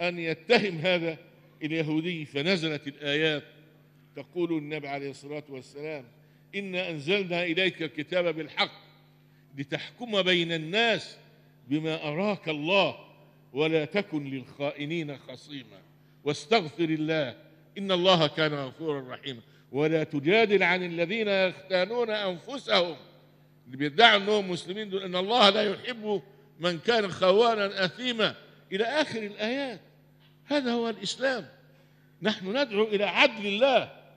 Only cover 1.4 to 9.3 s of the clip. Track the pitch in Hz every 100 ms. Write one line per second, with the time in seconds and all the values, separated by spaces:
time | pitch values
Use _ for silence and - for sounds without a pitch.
1.4 | - - 151 160 156 156 170 170 147 143
2.4 | 160 190 160 147 143 139 143 147 160 151
3.4 | - - - - _ _ _ 143 131 175
4.4 | 175 160 147 156 143 139 139 131 139 147
5.4 | 147 135 123 139 151 151 120 _ _ _
6.4 | - 202 196 180 185 156 139 202 185 175
7.4 | 175 165 185 175 156 - 143 180 175 160
8.4 | 151 - 185 - - _ _ _ _